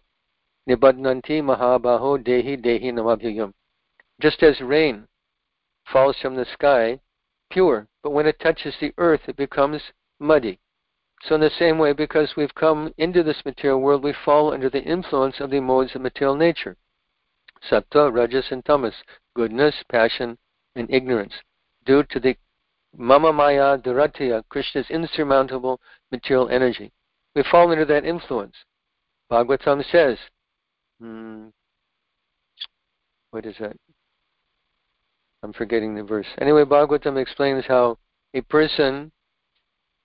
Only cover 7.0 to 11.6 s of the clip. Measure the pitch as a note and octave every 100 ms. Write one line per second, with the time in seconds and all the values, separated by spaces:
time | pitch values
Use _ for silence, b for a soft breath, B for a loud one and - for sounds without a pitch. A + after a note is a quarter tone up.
7 | _ _ _ _ - F3+ F3+ A2 G#2+ _
8 | D3 D3 D3+ - D#3+ D#3+ D3+ - D3+ -
9 | E3+ D3 - - C#3 - C#3 D3+ - _
10 | _ - D3 D3+ A2+ F#2 _ _ _ _
11 | _ _ - D#3 D3+ -